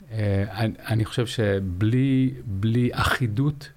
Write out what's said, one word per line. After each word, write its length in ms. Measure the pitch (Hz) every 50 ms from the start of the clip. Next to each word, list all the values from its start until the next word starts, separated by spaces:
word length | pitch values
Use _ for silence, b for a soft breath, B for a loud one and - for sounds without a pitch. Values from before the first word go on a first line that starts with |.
| 190 131
אה, 320 | 110 107 104 101 98 98 101 104
אני, 220 | 104 104 110 110 - - -
אני 180 | - 110 113 107
חושב 220 | - - 127 117
שבלי, 1080 | - - 120 107 101 98 98 98 92 90 90 107 107 123 127 135 135 131 131 131 127 131 127 -
בלי 460 | 98 98 98 104 113 113 123 123 120
אחידות 760 | - - - - - - 127 107 104 127 139 147 - - - - -